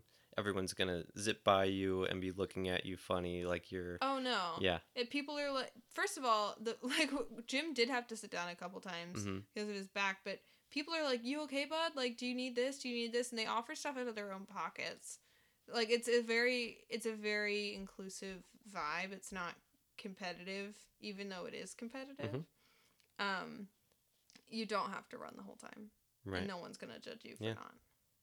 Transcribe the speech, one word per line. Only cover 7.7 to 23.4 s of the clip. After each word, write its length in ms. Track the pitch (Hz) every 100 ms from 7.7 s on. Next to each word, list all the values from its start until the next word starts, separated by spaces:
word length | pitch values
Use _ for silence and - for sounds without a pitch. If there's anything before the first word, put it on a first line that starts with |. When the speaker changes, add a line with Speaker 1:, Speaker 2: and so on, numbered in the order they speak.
Speaker 2:
did 140 | 247 233
have 160 | 247 233
to 80 | 220
sit 140 | 202
down 180 | 185 175
a 60 |
couple 260 | 175 180 190
times 400 | 190 170 175 180
Speaker 1:
Mm-hmm. 180 | 101 95 107
Speaker 2:
because 140 | 214 208
of 60 |
his 140 | 202 196
back, 300 | 202 196 190
but 160 | 202 - - - -
people 240 | 285 294
are 80 | 330
like, 180 | 294 247
"You 180 | 240 294
okay, 220 | 294 269 285
bud? 260 | 320 330 294
Like, 200 | 254 233
do 80 | 247
you 80 |
need 200 | 247 254 240
this? 220 | 262 277
Do 100 | 254
you 60 |
need 180 | 240 233
this?" 180 | 240 247
And 80 | 233
they 80 | 220
offer 280 | 220 226
stuff 220 | 311 294 262
out 80 | 247
of 80 |
their 180 | 220 202
own 120 | 190 190
pockets. 720 | 196 165 - 156 - - - _ - _ _ -
Like, 180 | 220 220
it's 180 | 240 233
a 120 | 240
very, 560 | 226 226 240 247 226 - -
it's 140 | 226 226
a 60 |
very 600 | 214 208 208 208 208 208
inclusive 720 | 202 196 - 190 - 196 185 - - 208
vibe. 420 | 190 151 165 190
It's 200 | 190 -
not 220 | 190 170 - _ _ _ -
competitive, 800 | 202 190 185 175 180 196 202 208 - -
even 280 | 208 196 202
though 160 | 185 170
it 80 |
is 180 | - 185
competitive. 520 | - 233 269 269 277 101
Speaker 1:
Mm-hmm. 920 | 127 165 _ _ _ _ _ _ - 202
Speaker 2:
Um, 420 | 185